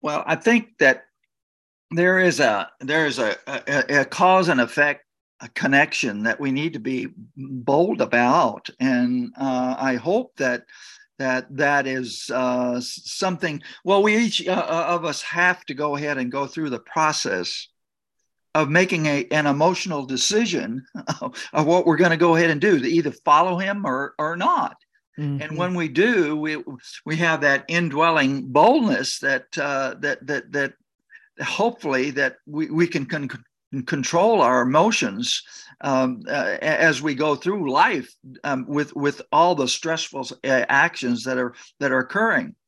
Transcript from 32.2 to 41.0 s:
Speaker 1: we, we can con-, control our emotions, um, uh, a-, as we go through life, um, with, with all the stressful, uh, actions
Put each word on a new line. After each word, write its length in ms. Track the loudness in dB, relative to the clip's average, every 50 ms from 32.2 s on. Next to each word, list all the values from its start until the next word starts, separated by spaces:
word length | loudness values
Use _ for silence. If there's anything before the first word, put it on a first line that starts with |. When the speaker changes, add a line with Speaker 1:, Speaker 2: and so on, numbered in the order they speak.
| -2 -2 -2 _ _
Speaker 1:
we, 240 | -10 -6 -6 -4 -2
we 160 | 2 0 0
can 200 | 2 0 -4 -4
con-, 380 | -4 -6 -6 -6 -8 -10 -12 -16 _ _ _ _ _ -10 -10 -6
control 560 | -4 -4 -4 -4 0 0 2 4 4 4 4 4
our 180 | 4 4 4
emotions, 840 | 2 4 4 4 4 4 2 0 -2 -2 -4 -6 -4 -4 -4 -6 -6 -12 -20 -20 -20 -20 -20 _
um, 420 | -4 0 0 2 2 0 -2 -6 -8 -6
uh, 280 | -4 -4 -2 -2 -4 -2
a-, 20 | -2
as 380 | -2 0 2 2 2 2 2
we 140 | -2 -4 -2
go 200 | 0 0 0 0
through 360 | -2 -2 -4 -4 -2 -2 0
life, 440 | 2 2 2 2 2 -2 -6 -8 _ _ _ -20 -20 -10 -6
um, 220 | -4 -4 -4 -4 -4
with, 260 | -2 -4 -4 -4 -4
with 280 | -2 -2 -2 -2 -2 -10 _ 2
all 220 | 4 4 4 4
the 120 | 2 0
stressful, 640 | -2 -2 -4 -4 -4 -4 -4 -4 -8 -8 -10 -10 -10 -12 -8 -2
uh, 200 | 0 0 0 2 2
actions 560 | 4 4 4 2 0 -4